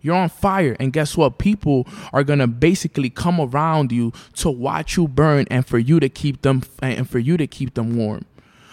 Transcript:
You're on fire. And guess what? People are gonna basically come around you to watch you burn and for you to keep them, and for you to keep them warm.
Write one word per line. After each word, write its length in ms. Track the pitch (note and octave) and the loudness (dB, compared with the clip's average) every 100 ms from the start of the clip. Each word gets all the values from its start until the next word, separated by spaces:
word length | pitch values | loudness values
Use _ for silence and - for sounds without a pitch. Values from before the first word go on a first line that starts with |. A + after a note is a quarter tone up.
You're 140 | C#3+ F3+ | 0 0
on 140 | F3+ | 0
fire. 480 | - G3+ F#3+ D#3 A2+ | 0 0 2 0 0
And 140 | C3 | -2
guess 240 | D3 D3+ - | 0 -2 2
what? 220 | C#3+ - | 0 2
People 460 | G3 G#3+ D3+ C3+ B2 - - | 0 0 0 0 0 -10 -4
are 100 | C3+ | -2
gonna 240 | C#3+ D3 B2+ | 2 2 2
basically 640 | A#2 D#3 F#3+ E3 - C3 | 2 2 2 -2 -4 -4
come 300 | - F3 F3 | -2 -2 0
around 500 | C3+ C#3 D#3+ D#3 C3+ | 0 0 0 2 2
you 220 | A#2+ A#2 - - - | 0 -2 -4 -16 -4
to 140 | E3+ | -2
watch 460 | B2 C3 D#3 D#3 - | -2 -4 -4 -4 -2
you 140 | D#3+ | 0
burn 360 | C3 D#3 D3 B2 | 2 4 4 2
and 140 | B2 B2+ | 0 2
for 120 | A#2+ | 0
you 220 | A#2 E3 | 4 2
to 80 | C#3 | 2
keep 340 | - D3 C3 | -2 -6 -2
them, 220 | C3+ C3 - - | 0 0 -2 -8
and 280 | C3 B2 B2+ | -6 -4 -4
for 100 | B2 | -2
you 160 | A#2+ E3+ | 0 0
to 120 | C#3 | -2
keep 260 | - C3 | -6 -8
them 240 | - A2+ A#2 | -4 -4 -2
warm. 280 | G#2+ G#2 - - _ _ - | -2 -6 -12 -20 _ _ -20